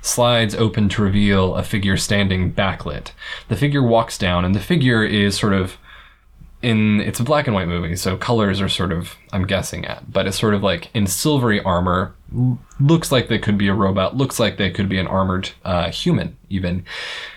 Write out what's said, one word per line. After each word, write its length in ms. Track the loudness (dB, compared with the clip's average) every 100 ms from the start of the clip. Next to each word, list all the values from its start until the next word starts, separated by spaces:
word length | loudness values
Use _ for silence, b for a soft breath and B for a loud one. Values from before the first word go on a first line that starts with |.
slides 540 | -4 0 2 2 0
open 340 | 0 0 2 0
to 140 | 2
reveal 540 | 2 4 4 4 2 0
a 60 |
figure 360 | -2 -2 0 0
standing 560 | 0 0 2 0 0
backlit. 560 | 0 -2 -2 -8 -10 -12 B B B B
The 80 | -2
figure 260 | 0 2
walks 340 | 4 4 2 -2
down, 300 | 0 2 2
and 80 |
the 60 | 0
figure 440 | 2 2 4 4
is 320 | 2 2 2 2
sort 160 | 0
of 240 | 2 0 -6 B B B B B -20 -20 -6
in, 400 | 0 2 4 2
it's 180 | 0 -4
a 40 |
black 220 | 0 0 2
and 80 |
white 140 | 0 0
movie, 260 | -2 -4
so 220 | -4 -4 -4
colors 440 | 0 2 2 0
are 60 | -2
sort 220 | -2 -2
of, 240 | -2 -6 -14 -8
I'm 160 | -4 0
guessing 380 | -2 -2 -8
at, 260 | -8 -10 -4
but 160 | -2 -2
it's 120 | 0
sort 160 | 0
of, 80 | 2
like, 280 | 0 -2 -4
in 120 | -2 -2
silvery 540 | 0 0 2 2 0
armor, 560 | 0 0 2 0 -2 -8 -10
l-, 240 | -2 0 -2 -8 0
looks 320 | 2 4 2
like 160 | 0 2
they 100 | -2
could 200 | 0 2
be 100 | 2
a 60 |
robot, 420 | 2 2 2 0 0
looks 240 | -2 0
like 160 | -2 0
they 140 | -4
could 180 | 0 -2
be 100 | 0
an 80 | 0
armored, 440 | 0 0 -2 -4 -10
uh, 260 | -4 -2 -2
human, 460 | -2 0 0 -2 -10 -8
even. 360 | -4 -2 -4 B B B B B